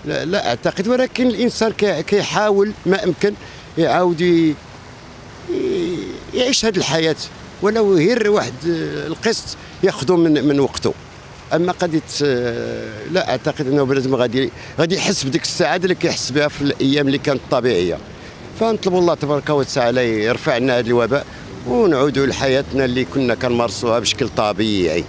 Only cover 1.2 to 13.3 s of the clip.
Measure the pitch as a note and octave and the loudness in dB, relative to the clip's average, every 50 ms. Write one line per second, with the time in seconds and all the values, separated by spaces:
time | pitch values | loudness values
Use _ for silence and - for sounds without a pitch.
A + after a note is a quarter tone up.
1.2 | B3+ B3+ A3 F#3 B3 A#3 - - A3 A3+ - - G#3+ G3+ F3 C#3+ E3 - G3+ G3+ | 0 0 2 2 0 -2 0 0 -2 -2 0 0 0 0 0 -2 -2 0 0 0
2.2 | D3+ - D3+ F3+ G#3+ G#3+ G3+ G3 G3+ G#3+ - - - F3 F#3+ F#3+ - F3+ D3+ - | 0 0 0 0 2 4 4 2 2 0 -2 -4 -2 0 0 0 0 -2 0 0
3.2 | - G#3 G#3 - - - - - - - - D#3 E3 C3+ A#2+ E3+ F3+ F3+ E3+ D3+ | -2 -2 -2 -4 -14 -18 -18 -18 -20 -8 -2 0 2 2 4 2 2 2 2 2
4.2 | F3+ F3+ E3+ E3 E3 D#3 C#3+ - - - - - - - - - - - - - | 2 4 4 4 4 2 0 -2 -10 -20 -20 -20 -20 -20 -20 -20 -20 -20 -20 -20
5.2 | - - - - - F4+ E4+ - - B3+ - F#4 - - F4+ - G2 - - - | -20 -20 -18 -16 -10 -6 -4 -4 -2 -2 -2 -2 -2 -2 -4 -6 -8 -8 -12 -12
6.2 | - - - G#3 B3 C4 C4 - G#3+ A3+ G3 F#3 C#3 - E3 E3 D#3+ D#3+ D3 - | -14 -6 -2 -2 0 0 0 2 0 2 0 0 0 0 0 2 2 2 0 -2
7.2 | - - - - - - - - F3+ G#3 G#3+ A3+ G#3+ G3+ F#3+ E3 D3 G3+ B3 B3 | -6 -12 -12 -18 -18 -18 -8 -2 0 0 2 4 4 4 4 4 4 4 4 2
8.2 | A3 G#3 G#3 G3 A#2+ A#2+ B2 B2+ D3+ E3+ E3+ D#3+ D#3+ D3 D3 D3 D3 D3+ E3 - | 2 2 2 2 0 -2 -8 -4 -4 -2 -2 -2 -4 -6 -6 -6 -6 -6 -8 -2
9.2 | - A3 G#3 - - - - - - - - - - G3 - - C3 B2 F3+ E3+ | -2 -2 -2 -2 -4 -8 -12 -12 -16 -18 -4 0 0 0 0 0 0 2 4 4
10.2 | E3 E3 D3+ C#3+ A#2 D3+ C#3+ C3+ C3 A#2+ - - - A2+ - - - - - - | 6 6 4 4 4 4 4 4 2 2 0 -2 -2 -2 -2 -4 -12 -20 -20 -20
11.2 | - - - - - - C3+ E3 F3 F3+ F3+ - F3+ F3 D#3 D#3 - - - - | -20 -20 -20 -20 -6 -2 0 0 0 0 0 -2 -2 0 0 -2 -2 -2 -4 0
12.2 | C#3+ C#3+ C3 B2 B2 A#2+ A#2 A#2+ A#2 A#2 A2+ A2+ A2+ A2+ A2 G#2+ A2 C3+ D#3+ F#3 | 0 2 2 2 0 -2 -2 -4 -4 -6 -6 -8 -8 -10 -10 -12 -8 -2 -2 -2
13.2 | - - | 0 0